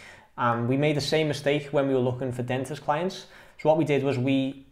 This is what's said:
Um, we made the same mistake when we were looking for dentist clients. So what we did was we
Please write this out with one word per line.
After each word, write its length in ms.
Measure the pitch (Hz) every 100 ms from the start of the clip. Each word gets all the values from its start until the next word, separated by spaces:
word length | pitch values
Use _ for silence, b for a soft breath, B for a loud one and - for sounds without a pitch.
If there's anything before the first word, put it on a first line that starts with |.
| B B B -
Um, 320 | 120 117 117
we 80 | 135
made 200 | 151 147
the 60 |
same 260 | - 156 156
mistake 400 | 139 143 147 147
when 160 | 151 135
we 60 |
were 60 | 131
looking 320 | 123 123 135
for 100 | 123
dentist 400 | 123 131 131 147
clients. 440 | - 151 185 - - B B B
So 100 | 151
what 80 | 160
we 80 |
did 180 | 147 139
was 160 | 139 123
we 480 | 131 135 135 139 -